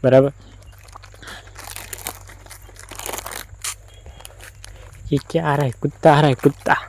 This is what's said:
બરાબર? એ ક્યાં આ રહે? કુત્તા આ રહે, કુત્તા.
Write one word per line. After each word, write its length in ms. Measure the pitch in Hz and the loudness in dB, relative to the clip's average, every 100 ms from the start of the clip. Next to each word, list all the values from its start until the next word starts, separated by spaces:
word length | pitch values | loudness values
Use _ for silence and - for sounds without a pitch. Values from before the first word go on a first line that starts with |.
બરાબર? 300 | 131 131 139 - - - - - - - - - - - - - - - - - - - - - - - - - - - - - - - - - - - - - - - - - - - - - - - - | 6 6 4 -2 -20 -20 -20 -20 -20 -20 -20 -20 -20 -20 -20 -20 -16 -16 -14 -12 -12 -14 -20 -20 -20 -20 -20 -20 -18 -14 -12 -12 -12 -14 -16 -14 -14 -14 -18 -20 -20 -20 -20 -20 -20 -20 -20 -20 -20 -18 -4
એ 40 | 143 - | -4 -2
ક્યાં 220 | 165 160 | -4 0
આ 40 | 143 | 0
રહે? 140 | 139 | -2
કુત્તા 460 | - 147 - 160 147 | -2 -8 2 6 6
આ 40 | |
રહે, 140 | 151 | 4
કુત્તા. 420 | 127 139 - - 147 | 4 0 0 -2 -2